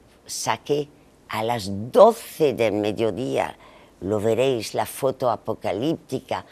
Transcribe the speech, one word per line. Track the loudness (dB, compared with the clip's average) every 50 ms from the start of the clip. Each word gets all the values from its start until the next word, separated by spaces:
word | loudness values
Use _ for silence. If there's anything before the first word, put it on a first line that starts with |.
| -20 -20 -20 -20 _
saqué | -12 -10 -6 -4 -4 -4 -4 -2 -2 -2 -2 -2 -6 -12 -20 -20 -20 _ _ _ -6
a | -4 -2 0
las | 0 -2 -2 -4 -6 -6 -6 -8 2
doce | 6 8 8 8 8 4 -4 -14 -2 0 2 2 2
del | 2 2 2 2
mediodía, | 2 0 0 0 0 -2 -2 -2 -4 -6 -2 -2 -2 -2 -4 -6 -12 -20 -20 -20 -20 -20 -20 -16 _
lo | -4 -2 -2 0
veréis, | 0 0 2 2 2 0 0 -2 -4 -4 -4
la | -4 -4
foto | -4 -6 -4 -2 -2 -2 0 0 -2
apocalíptica | -2 -2 -4 -8 -8 -6 -4 -4 -2 -2 -2 -2 -4 -4 -6 -8 -10 -10 -6 -6 -6 -8 -8 -12